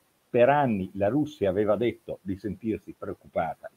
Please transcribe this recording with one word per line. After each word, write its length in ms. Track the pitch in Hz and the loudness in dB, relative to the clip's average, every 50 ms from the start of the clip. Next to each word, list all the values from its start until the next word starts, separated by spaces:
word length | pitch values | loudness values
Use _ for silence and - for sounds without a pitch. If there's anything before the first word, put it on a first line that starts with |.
| _ _ _ _ _ _ | _ _ _ _ _ _
per 200 | - 120 120 123 | 4 6 6 6
anni 420 | 143 147 143 123 110 98 92 92 - | 6 4 2 2 0 0 -2 -4 -4
la 120 | 95 98 104 | -2 0 0
Russia 420 | 123 147 151 - - - 101 98 | 2 0 -2 -2 -2 -2 -2 0
aveva 280 | 90 101 107 101 104 101 | 2 2 2 2 2 2
detto 420 | 123 117 - - _ - - - | 0 -2 -2 -4 _ -12 -12 -10
di 160 | - 95 95 92 | -8 -8 -8 -6
sentirsi 560 | - 107 90 - - 110 104 - - - - - | -6 -8 -8 -6 -6 -6 -6 -6 -8 -12 -16 -12
preoccupata 760 | 101 98 90 - - 71 - 92 82 78 78 - - - - | -10 -10 -10 -12 -14 -8 -4 -4 -4 -4 -6 -10 -14 -18 -18